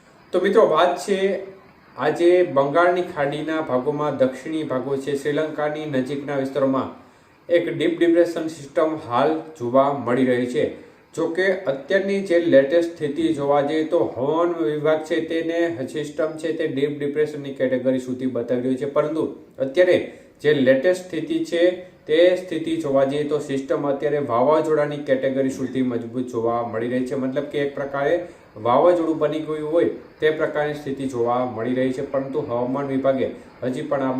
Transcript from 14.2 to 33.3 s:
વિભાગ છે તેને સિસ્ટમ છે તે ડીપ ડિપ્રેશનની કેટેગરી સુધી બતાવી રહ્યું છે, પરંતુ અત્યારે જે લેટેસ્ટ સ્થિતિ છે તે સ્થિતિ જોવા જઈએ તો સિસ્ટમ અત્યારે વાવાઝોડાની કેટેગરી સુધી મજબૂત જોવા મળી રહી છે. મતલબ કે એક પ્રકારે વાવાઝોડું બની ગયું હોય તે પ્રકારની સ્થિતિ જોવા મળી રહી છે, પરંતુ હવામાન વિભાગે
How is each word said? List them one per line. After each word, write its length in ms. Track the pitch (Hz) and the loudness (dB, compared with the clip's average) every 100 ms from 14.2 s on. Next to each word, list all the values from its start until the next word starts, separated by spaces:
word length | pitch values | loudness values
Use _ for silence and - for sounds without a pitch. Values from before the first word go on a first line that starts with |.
| 139 160 175 170 | -2 0 0 0
વિભાગ 420 | 151 151 151 160 - | -2 0 0 0 0
છે 100 | 165 160 | -4 -2
તેને 580 | 165 165 170 170 170 175 | -4 -2 0 -2 -2 -6
સિસ્ટમ 420 | 156 147 - 160 160 | -6 -6 -4 -4 -4
છે 100 | 165 156 | -4 -2
તે 100 | 151 | -2
ડીપ 240 | 131 147 143 | 0 -2 -2
ડિપ્રેશનની 560 | 143 147 147 143 139 135 | -4 0 -2 -2 -8 -2
કેટેગરી 460 | 127 127 127 131 | 0 0 0 -2
સુધી 240 | 127 127 131 | -2 -4 -4
બતાવી 280 | 117 117 123 | -4 -2 -2
રહ્યું 160 | 131 131 | 0 -2
છે, 80 | 147 151 | -2 -2
પરંતુ 280 | 151 160 - - - - | -2 -2 -4 -6 -14 -6
અત્યારે 380 | - 180 180 165 - - - - | -2 2 4 4 0 -12 -20 -4
જે 100 | 147 135 127 | 2 4 6
લેટેસ્ટ 400 | 135 180 180 - | 4 4 0 -2
સ્થિતિ 320 | 160 151 165 | -6 -2 -2
છે 180 | 160 170 180 180 - - - | -2 2 2 2 -8 -12 0
તે 120 | 156 180 180 | 6 6 4
સ્થિતિ 320 | - 160 160 160 | -2 -6 -4 -2
જોવા 180 | 151 135 | 0 2
જઈએ 200 | 135 147 147 | 2 0 -2
તો 80 | 151 | -2
સિસ્ટમ 480 | - 135 135 151 143 | -2 -4 -2 -2 -2
અત્યારે 320 | 135 147 147 127 | -2 0 -2 0
વાવાઝોડાની 720 | 117 131 156 156 151 147 143 - | 2 4 4 2 2 0 -2 0
કેટેગરી 480 | 127 135 131 135 - | 0 0 0 -2 -2
સુધી 260 | 127 131 | -4 -2
મજબૂત 480 | 127 117 113 123 123 | -2 -2 -4 -6 -6
જોવા 260 | 117 117 117 117 | -2 0 0 -2
મળી 240 | 110 123 | -4 -2
રહી 160 | 127 127 | -2 -2
છે. 60 | 135 | -4
મતલબ 340 | 131 131 - | -4 -4 -4
કે 80 | 147 | -4
એક 100 | 143 | -4
પ્રકારે 400 | - 135 139 147 175 - - - 113 113 | -4 -6 -2 0 0 -2 -14 -20 -6 2
વાવાઝોડું 500 | 127 170 170 160 147 | 4 6 4 2 0
બની 240 | 151 156 151 | 0 -2 -4
ગયું 180 | 151 151 | -6 0
હોય 180 | 165 - - - - | 2 2 -2 -12 -2
તે 120 | 156 151 | 0 2
પ્રકારની 360 | 151 151 147 147 | -2 -2 -2 -4
સ્થિતિ 320 | 143 131 131 120 | -8 -6 -4 -2
જોવા 240 | 117 123 123 110 | 0 0 -2 -4
મળી 200 | 120 127 | -2 0
રહી 160 | 127 127 | 0 -2
છે, 80 | 139 | -4
પરંતુ 340 | 139 135 147 - | -4 -2 -4 -2
હવામાન 420 | 120 127 135 139 | -2 -2 -2 -2
વિભાગે 320 | 135 131 131 113 | 0 2 2 0